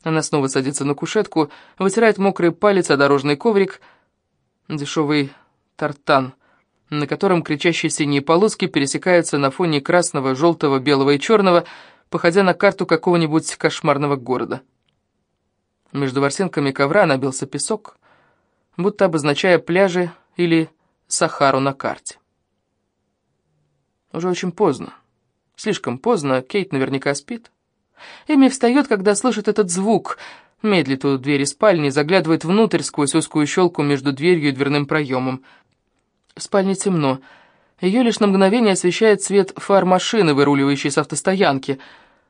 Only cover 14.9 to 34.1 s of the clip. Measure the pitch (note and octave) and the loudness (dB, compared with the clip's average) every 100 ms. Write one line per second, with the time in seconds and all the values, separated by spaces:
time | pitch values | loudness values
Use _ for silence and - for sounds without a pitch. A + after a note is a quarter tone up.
14.9 | _ _ _ _ _ _ _ _ _ _ | _ _ _ _ _ _ _ _ _ _
15.9 | C#3 C3+ C3+ C#3 - F3+ D#3+ C#3 C3+ C#3 | -6 -4 0 -2 -2 -4 -2 -4 -2 0
16.9 | G3 F3 C3+ C3+ C3 C#3 C#3+ - A2 - | 2 2 0 -2 -6 -10 -8 -8 -8 -10
17.9 | _ _ _ _ _ _ _ _ - F#3+ | _ _ _ _ _ _ _ _ -4 -4
18.9 | G#3 G3 D#3+ D3 C#3+ F#3+ E3+ - F3+ G3 | 0 0 0 -2 0 2 2 2 2 2
19.9 | F3 E3+ - _ - F3 E3 D#3+ _ _ | 0 -4 -8 _ -4 0 0 -2 _ _
20.9 | _ - - D#3+ - C#3 C3 C#3 C3+ A2+ | _ -8 -4 -2 2 2 2 0 -4 -6
21.9 | - - - _ _ _ _ _ _ _ | -8 -12 -20 _ _ _ _ _ _ _
22.9 | _ _ _ _ _ _ _ _ _ _ | _ _ _ _ _ _ _ _ _ _
23.9 | _ _ D#3+ F3+ F3 F#3 E3+ G#3 - - | _ _ -6 -4 -4 -4 0 0 0 -8
24.9 | - _ _ _ _ _ - A3 F#3 - | -18 _ _ _ _ _ -10 -6 -4 -6
25.9 | B2 A3+ A3 C#3+ C3 C3 G3+ F3+ C#3 C3 | -4 0 0 0 -2 -2 -4 -2 -2 -2
26.9 | C3+ C#3+ C#3+ - A#3+ _ _ _ _ _ | -2 -4 -4 -8 -14 _ _ _ _ _
27.9 | _ - - - D4 C4 C4 A#3 C4+ - | _ -20 -12 0 4 4 2 0 2 0
28.9 | G#3 G3 G#3 B3+ A3 G#3 G#3 F#3+ F3 G3+ | 0 0 0 0 -2 -2 0 -2 -2 0
29.9 | G3+ - - - - _ _ G#3+ F#3 C#3 | 0 -2 -12 -14 -20 _ _ -2 0 0
30.9 | C3+ C#3 C3+ C3+ C#3+ C#3 - G#3+ E3+ C#3+ | -2 -2 -2 0 -2 -2 0 2 2 0
31.9 | C#3 D3 F#3+ D#3 D#3+ D#3 G3+ A3+ D#3+ C#3+ | 0 0 0 2 -2 0 0 2 0 -4
32.9 | - C#3 D#3+ - D#3 D3 - F3 E3+ C#3+ | -4 -2 -2 -2 -2 -2 0 0 0 -2
33.9 | C#3 C#3 | -2 -4